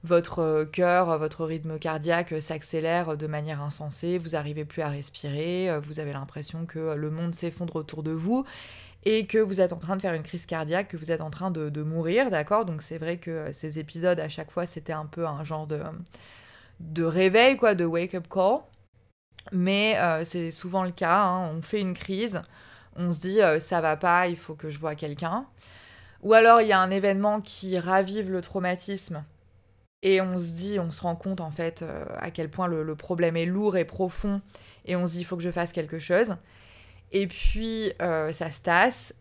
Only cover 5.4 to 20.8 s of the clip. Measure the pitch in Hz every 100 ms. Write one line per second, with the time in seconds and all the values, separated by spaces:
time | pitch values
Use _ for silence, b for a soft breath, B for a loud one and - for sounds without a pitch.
5.4 | 165 180 185 156 147 151 147 139 139 147
6.4 | 147 165 165 160 160 147 151 156 170 170
7.4 | 170 165 170 160 156 156 156 160 175 247
8.4 | 269 B B B B B 202 220 196 220
9.4 | 214 196 180 165 160 190 196 165 151 175
10.4 | - 165 151 175 202 165 156 165 156 151
11.4 | 185 165 151 147 151 165 165 214 269 170
12.4 | 147 214 196 156 151 160 160 175 170 160
13.4 | 156 160 156 151 151 165 180 175 156 151
14.4 | 156 - 175 165 151 156 151 - 165 143
15.4 | 151 156 151 151 - 160 175 B B B
16.4 | B B B B 165 156 165 165 190 208
17.4 | 254 269 226 190 170 170 185 185 170 190
18.4 | 185 277 - _ _ _ _ _ _ -
19.4 | - 185 180 196 214 214 175 160 165 180
20.4 | 165 160 180 190